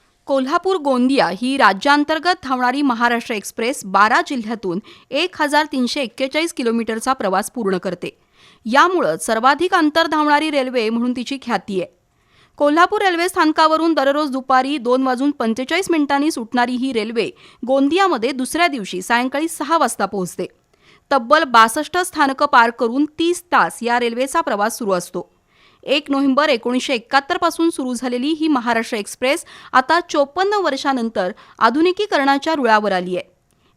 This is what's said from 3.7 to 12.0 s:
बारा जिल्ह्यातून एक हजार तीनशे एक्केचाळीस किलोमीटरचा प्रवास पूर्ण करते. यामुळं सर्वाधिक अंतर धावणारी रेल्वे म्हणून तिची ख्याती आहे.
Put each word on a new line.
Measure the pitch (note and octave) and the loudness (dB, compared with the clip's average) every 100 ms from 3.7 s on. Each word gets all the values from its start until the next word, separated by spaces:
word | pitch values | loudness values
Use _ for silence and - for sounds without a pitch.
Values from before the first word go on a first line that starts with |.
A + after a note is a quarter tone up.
| - G3 | -6 -2
बारा | F#3+ G#3+ C4+ F4 | 2 4 2 0
जिल्ह्यातून | C4+ G#3+ A3+ F#3+ E3+ - - _ | -6 -6 -6 -4 -6 -8 -18 _
एक | C4+ F4+ - | -4 -4 -2
हजार | D4 D4 D4+ | 0 0 0
तीनशे | C4+ B3 D4 | -2 -2 -2
एक्केचाळीस | A#3+ - C4+ D4+ E4+ | -6 -4 -4 -2 -2
किलोमीटरचा | - A#3 A#3 A3+ A3 B3+ | -2 -2 -2 -2 -4 -2
प्रवास | C4 G#3+ F#3+ A3 | -2 0 -2 -2
पूर्ण | - G3 F#3+ | -4 -2 -2
करते. | F#3 F3 E3 - _ _ - _ A3+ | -4 -8 -10 -14 _ _ -20 _ 0
यामुळं | C4 E4+ F4+ F#3 D#3+ | 4 4 4 0 0
सर्वाधिक | - A3+ B3+ D4 F4+ | -2 2 2 2 2
अंतर | F#4 D4+ D#4+ E4 | 2 2 2 2
धावणारी | D#4 D4 D4 D#4 | 2 2 2 2
रेल्वे | C#4+ C4 B3 A3 | -2 -2 -2 -2
म्हणून | A#3 B3 B3 | 0 -2 -4
तिची | A#3 C#4 | -6 -8
ख्याती | A#3+ G#3 - F#3 | -4 -6 -4 -6
आहे. | E3 _ | -6 _